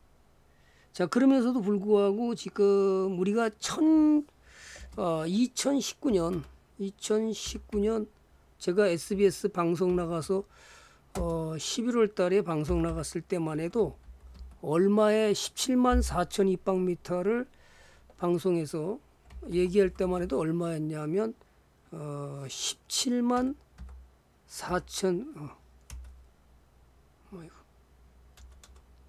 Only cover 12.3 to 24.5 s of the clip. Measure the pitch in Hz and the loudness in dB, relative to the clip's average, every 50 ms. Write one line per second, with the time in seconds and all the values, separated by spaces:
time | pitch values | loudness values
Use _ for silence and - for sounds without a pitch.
12.3 | 185 208 185 175 160 151 151 135 180 170 165 170 160 165 143 - - 170 165 - | 2 2 2 2 0 -2 0 0 0 0 0 0 -2 -4 -6 -6 -6 -8 -6 -4
13.3 | 190 175 165 160 156 151 165 170 - 233 196 143 - - - - - - - - | -4 -2 -2 -2 -2 -4 -4 -2 0 0 0 0 -2 -8 -18 -20 -20 -20 -20 -20
14.3 | - - - - - - - 131 151 170 190 202 208 214 214 214 214 220 220 208 | -20 -18 -18 -18 -16 -10 -4 0 2 4 4 4 4 4 4 4 4 4 2 2
15.3 | 196 - - - - - - - 254 254 247 247 247 247 233 - - 175 175 - | 0 0 -4 -6 -6 -4 -2 0 2 2 4 4 4 2 2 0 -2 -2 -4 -2
16.3 | - - 196 190 185 180 - 196 190 185 185 180 175 - - - 180 180 180 202 | 0 2 2 2 2 0 -2 -2 0 0 0 0 -2 -4 -4 -6 -4 -2 0 0
17.3 | 226 240 254 - _ - - - - - - - - - - - - - - 175 | -2 -2 -4 -6 _ -20 -20 -20 -20 -20 -20 -20 -20 -20 -20 -20 -10 -4 -2 0
18.3 | 175 170 - 185 175 170 156 139 - 160 151 180 226 285 - _ _ _ _ - | 0 2 2 0 0 0 -2 -4 -6 -6 -6 -6 -6 -8 -12 _ _ _ _ -20
19.3 | - - 359 254 170 175 180 180 175 208 196 185 185 - 190 185 180 180 175 185 | -18 -14 -10 -4 0 0 0 2 4 4 4 4 2 0 0 0 0 0 -2 -2
20.3 | - 127 160 160 165 170 170 170 165 151 156 156 156 151 151 151 165 196 220 226 | -2 -2 0 0 0 0 -2 -2 -2 -4 -4 -4 -6 -6 -4 -2 -2 -2 -2 -2
21.3 | 226 - - _ _ _ _ _ _ _ _ _ - 160 151 147 143 143 143 143 | -4 -8 -16 _ _ _ _ _ _ _ _ _ -14 -12 -10 -10 -10 -10 -10 -10
22.3 | 139 139 135 131 - - - - - - _ - - - - 254 247 247 240 240 | -10 -10 -12 -12 -10 -6 -6 -6 -8 -8 _ -8 -6 -4 -2 0 0 0 0 2
23.3 | 247 247 254 262 285 - _ _ _ - - - - - - - _ _ _ _ | 2 2 0 -2 -4 -6 _ _ _ -20 -18 -18 -18 -20 -20 -20 _ _ _ _
24.3 | _ _ _ _ | _ _ _ _